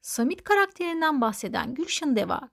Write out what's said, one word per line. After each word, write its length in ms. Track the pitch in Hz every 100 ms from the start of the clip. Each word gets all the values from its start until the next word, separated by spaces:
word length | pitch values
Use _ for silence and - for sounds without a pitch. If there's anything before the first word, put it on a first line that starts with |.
Samit 420 | - - 233 370
karakterinden 760 | - 415 392 - 349 330 320 294
bahseden 540 | 226 208 196 202 165
Gülşen 420 | 262 349 - 302 226
Deva, 240 | 185 180 262